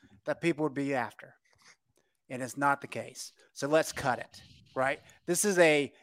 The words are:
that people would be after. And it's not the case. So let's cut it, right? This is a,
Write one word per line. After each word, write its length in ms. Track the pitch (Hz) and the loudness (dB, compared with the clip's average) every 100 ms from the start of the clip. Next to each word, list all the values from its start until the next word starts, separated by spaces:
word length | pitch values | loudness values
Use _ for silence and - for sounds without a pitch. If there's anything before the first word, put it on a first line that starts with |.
| _ - - | _ -12 -8
that 160 | 147 | -2
people 220 | 170 151 | -2 0
would 100 | 151 | -4
be 200 | 131 139 | -2 -2
after. 400 | 135 110 - 131 _ _ _ - _ _ _ _ _ _ | -2 -4 -10 -20 _ _ _ -20 _ _ _ _ _ _
And 140 | 127 | -10
it's 140 | 123 135 | -10 0
not 240 | 143 139 | 0 0
the 60 | - | -4
case. 460 | 117 120 127 - _ _ | -10 -10 -14 -18 _ _
So 140 | - 139 | -8 2
let's 240 | 156 151 | 2 2
cut 280 | - 139 113 | -2 -2 -2
it, 220 | - - - - - 131 | -6 -18 -20 -20 -10 -2
right? 240 | 131 151 - _ - | -2 -2 -12 _ -4
This 200 | 175 208 | 0 2
is 120 | 180 | 6
a, 340 | 165 151 127 - | 6 6 0 -8